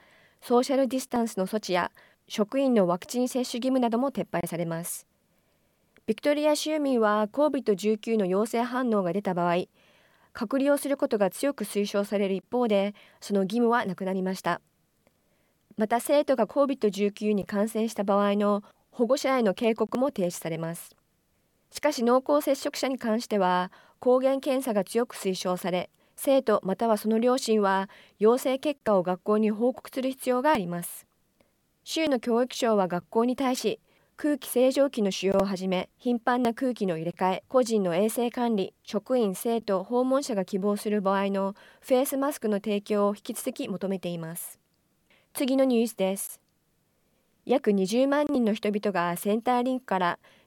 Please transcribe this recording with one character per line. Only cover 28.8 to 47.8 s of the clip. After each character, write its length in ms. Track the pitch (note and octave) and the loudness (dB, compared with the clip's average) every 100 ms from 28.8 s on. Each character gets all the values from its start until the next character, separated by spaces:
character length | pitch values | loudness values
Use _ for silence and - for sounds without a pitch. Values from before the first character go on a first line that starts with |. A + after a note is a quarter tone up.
果 120 | - G3+ | 2 2
を 20 | |
学 220 | F3+ F3+ | 2 -4
校 140 | - G#3+ | 0 2
に 100 | G#3+ | 2
報 240 | G#3 B3 | 2 -2
告 160 | C4 - | -2 -8
す 100 | C4+ | -6
る 120 | B3+ | -4
必 180 | C4 - | -4 -2
要 140 | B3 | 0
が 80 | D4 | 2
あ 20 | D4 | 2
り 120 | F3 | 0
ま 160 | F3 | -6
す。 240 | F3 - - _ _ _ _ _ _ _ | -8 -14 -20 _ _ _ _ _ _ _
州 240 | - E4 D#4 | -8 -2 0
の 100 | B3+ | 0
教 240 | B3 A3+ | 2 0
育 100 | B3+ | 0
省 240 | - A#3+ G#3 | 0 2 2
は 100 | F#3 | 2
学 220 | F3 - | -2 -2
校 160 | A3+ A#3+ | 0 0
に 100 | B3 | 0
対 200 | C4 B3+ | -2 0
し、 240 | G#3+ - _ _ _ - | -2 -4 _ _ _ -4
空 200 | D4+ D4 | -2 -2
気 140 | - | -2
清 180 | B3 B3+ | 2 4
浄 220 | C4+ C#4 | 4 2
機 100 | B3 | 2
の 80 | G3+ | -2
使 180 | F#3+ F#3 | 0 0
用 100 | G3 | 2
を 80 | G3 | 0
は 100 | F#3 | -2
じ 120 | F#3+ | -2
め、 220 | F#3 - _ | -2 -4 _
頻 240 | B3 A#3+ | -2 -2
繁 200 | - B3 | 0 2
な 100 | A#3+ | 0
空 220 | A3 C4 A3+ | 0 -4 -2
気 100 | F#3+ | -2
の 120 | D#3+ | -2
入 80 | E3 | -4
れ 100 | - | -2
替 180 | F#3 F#3 | 0 0
え、 80 | _ | _
個 160 | C4 | 0
人 180 | A#3 A3 | 2 2
の 140 | F#3 E3 | 2 2
衛 140 | A3 | 2
生 200 | B3 A#3 | 0 -2
管 260 | B3 A#3+ G#3+ | 0 0 0
理、 200 | F#3+ _ | -2 _
職 340 | - G#3 - B3+ | -6 -6 -2 0
員、 160 | G#3 | 0
生 260 | F#3 A#3+ A#3 | -2 -2 -2
徒、 240 | A3 F#3+ | 0 -2
訪 200 | G3 B3 | 0 0
問 180 | B3+ C4+ | 2 0
者 140 | C#4+ G3+ | 0 -4
が 100 | F#3 | -2
希 140 | G3 | -2
望 180 | G#3 G#3 | 0 -2
す 100 | G#3+ | -2
る 100 | G#3 | 0
場 160 | F#3+ G3 | 2 0
合 120 | G3 | 0
の 240 | G3 G3 G#3 - - | 0 -4 -6 -18 -16
フ 140 | - B3+ | 0 2
ェ 60 | |
イ 40 | C#4 | 2
ス 120 | C4+ | -2
マ 160 | C#4 | -2
ス 60 | D4 | -2
ク 100 | G#3+ | -2
の 80 | G3+ | -2
提 240 | A3 G3+ | -2 -4
供 260 | G3+ G#3 G3+ | -2 0 0
を 80 | G#3 | -2
引 60 | |
き 100 | - | -8
続 180 | A3+ - | -8 -8
き 160 | - C#4 | -6 -6
求 220 | F#3 F#3+ | -4 -4
め 80 | F#3+ | -4
て 120 | F3+ | -4
い 100 | E3+ | -6
ま 160 | D#3+ E3+ | -8 -10
す。 240 | - - _ _ _ _ _ _ _ | -14 -18 _ _ _ _ _ _ _
次 240 | - C4 C4+ | -4 0 2
の 80 | C4+ | 4
ニ 140 | A#3 | 2
ュ 40 | |
ー 40 | A#3 | 0
ス 80 | - | 0
で 220 | F#3+ G3 | -2 -2
す。 220 | - - _ _ _ _ _ _ _ _ _ _ - | -8 -14 _ _ _ _ _ _ _ _ _ _ -2
約 260 | A#3+ - | 0 2
二 160 | G3+ | 0